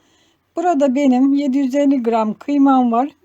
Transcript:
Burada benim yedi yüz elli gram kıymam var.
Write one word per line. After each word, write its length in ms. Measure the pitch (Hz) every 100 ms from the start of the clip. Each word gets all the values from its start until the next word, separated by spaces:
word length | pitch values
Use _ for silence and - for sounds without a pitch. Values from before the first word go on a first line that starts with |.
| _ _ _ _ _ -
Burada 380 | 349 311 277
benim 400 | 254 285 247 269
yedi 240 | 277 285 262
yüz 160 | 269
elli 280 | 277 285 277
gram 320 | 233 226 214
kıymam 580 | 214 - 285 277 262 247
var. 160 | 226 285 -